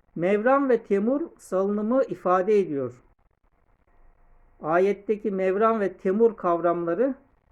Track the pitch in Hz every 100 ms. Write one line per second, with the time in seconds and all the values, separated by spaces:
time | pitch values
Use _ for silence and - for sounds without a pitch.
0 | _ 160 175 208 233 277 277 233 - 196
1 | 214 285 339 - - 185 196 208 214 262
2 | - 175 180 185 185 208 170 143 123 123
3 | _ _ _ _ _ _ _ _ _ _
4 | - _ _ _ _ _ 156 170 196 196
5 | - 208 214 190 190 190 226 226 190 -
6 | 196 202 233 214 180 170 175 170 170 175
7 | 269 254 _ _ _